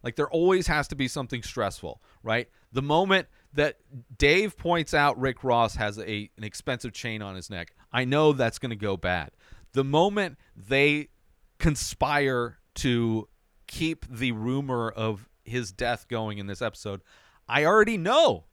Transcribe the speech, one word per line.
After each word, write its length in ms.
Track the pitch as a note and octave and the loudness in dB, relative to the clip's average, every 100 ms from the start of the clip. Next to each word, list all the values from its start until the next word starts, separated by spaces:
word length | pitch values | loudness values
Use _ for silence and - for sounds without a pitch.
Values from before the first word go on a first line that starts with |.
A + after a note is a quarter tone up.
Like, 120 | B2 - | -8 -4
there 140 | D3 | -2
always 380 | E3 F3+ F#3 F3 | 2 4 4 2
has 200 | D3+ C#3 | 0 -2
to 80 | C#3 | -4
be 140 | B2+ | -4
something 340 | D3+ B2+ B2 | -4 -6 -8
stressful, 580 | - - G2+ - E2+ - _ _ | -8 -4 -4 -4 -12 -14 _ _
right? 240 | A2+ A2+ A#2+ _ _ | -2 -2 -4 _ _
The 100 | B2 | -6
moment 460 | C#3+ D#3 F#3+ F#3+ - _ _ | 2 2 4 2 0 _ _
that 280 | C#3+ D3 - _ C#3 - A2+ | 0 0 -2 _ -20 -20 0
Dave 380 | C#3+ F3 G#3 - | 4 4 2 -4
points 380 | E3+ E3+ D#3 | -2 0 0
out 260 | D#3 C#3+ B2 | 2 2 2
Rick 240 | C3 B2 | -4 -2
Ross 320 | C3 A#2 A2+ - | 2 2 2 0
has 240 | G#2+ G#2 | -4 -4
a, 320 | G2 G#2 G#2 - | -6 -6 -8 -12
an 80 | G#2+ | -12
expensive 480 | - - B2 B2 | -8 -6 -6 -8
chain 280 | - A#2+ G#2+ | -8 -8 -8
on 140 | G2+ F#2 | -8 -12
his 140 | - | -10
neck, 240 | F#2 E2+ _ _ | -10 -12 _ _
I 140 | A#2+ B2+ | -2 2
know 260 | C#3+ D#3 | 6 6
that's 280 | C#3 A#2 - | 6 2 0
gonna 180 | B2+ A2 | -8 -4
go 180 | G#2 F#2+ | -4 -2
bad. 360 | F#2 F2+ D2 _ _ - - | -2 -2 -4 _ _ -20 -4
The 100 | C3 | -2
moment 540 | C3+ D3+ G3 G#3 F#3 - _ - | 2 4 4 2 -4 -8 _ -20
they 540 | G2 C#3 C#3+ D3 D3 _ _ _ _ _ | 0 4 4 2 -4 _ _ _ _ _
conspire 1040 | E3 C#3+ - - C3 D3 C#3 B2+ A#2+ - _ - | 0 0 -6 -4 0 2 2 0 -4 -8 _ -4
to 520 | C3+ A#2+ A#2 A2 - _ _ _ - | 0 2 2 -2 -4 _ _ _ -16
keep 400 | - E3 D#3+ - | -4 -4 -4 -12
the 240 | A#2+ B2+ | -6 -4
rumor 580 | A2 A2+ C3+ C#3 A#2+ A2+ | -2 -4 -4 -4 -4 -4
of 380 | A2 A2 G2+ A2+ _ | -4 -4 -4 -12 _
his 280 | - B2 G#2+ | -8 -8 -8
death 360 | F#2+ A#2+ A#2 - | -4 -4 -4 -6
going 280 | A#2 A2 G#2 | -6 -6 -6
in 100 | G2 | -8
this 140 | F#2+ | -6
episode, 400 | A2+ - G#2+ G2 _ _ _ _ - | -6 -6 -10 -10 _ _ _ _ -4
I 180 | B2+ D3+ | 2 4
already 320 | G#3+ A3 A3 | 6 4 2
know 480 | E3+ C4+ E4 F2+ - | 2 4 4 2 -10